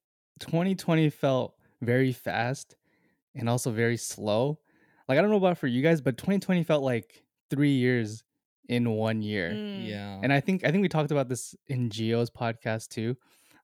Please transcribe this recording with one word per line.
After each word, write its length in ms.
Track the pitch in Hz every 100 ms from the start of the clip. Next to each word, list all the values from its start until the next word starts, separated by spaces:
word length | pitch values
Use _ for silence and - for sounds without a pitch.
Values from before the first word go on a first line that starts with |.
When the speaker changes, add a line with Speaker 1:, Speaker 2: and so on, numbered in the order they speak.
| _ _ _ -
Speaker 1:
twenty 340 | - 165 185
twenty 360 | 185 - 160 156
felt 440 | - 139 131 120 - _ _
very 300 | 117 123 131
fast 640 | 123 - 95 120 139 - _ _ _ _ _ _
and 140 | - 113
also 220 | 123 135
very 260 | 110 117 117
slow. 640 | - - 104 107 139 151 _ _ _ _ -
Like, 100 | 135
I 20 |
don't 80 | 208
know 60 | 214
about 220 | 185 175
for 80 | 139
you 160 | 120
guys, 180 | 151 165
but 160 | 135 120
twenty 220 | - 196
twenty 240 | - 180
felt 180 | 160 151
like 400 | 135 120 - - _ _ -
three 240 | 139 143
years 500 | 135 123 123 107 110 - _ _ _ -
in 220 | 120 120
one 300 | 110 110 110
year. 300 | 104 104 85
Speaker 2:
Mm. 360 | 214 208 - 113
Speaker 3:
Yeah. 340 | 104 101 98
Speaker 1:
And 100 | 117
I 80 | 139
think, 240 | - 185
I 60 | 131
think 100 | 175
we 80 | 190
talked 220 | 156 151
about 180 | 147 127
this 260 | 123 - - -
in 240 | 127 120
Gio's 400 | 107 110 117 117
podcast 580 | - 117 113 117 110 -
too. 260 | - 113 131 _ _ _ _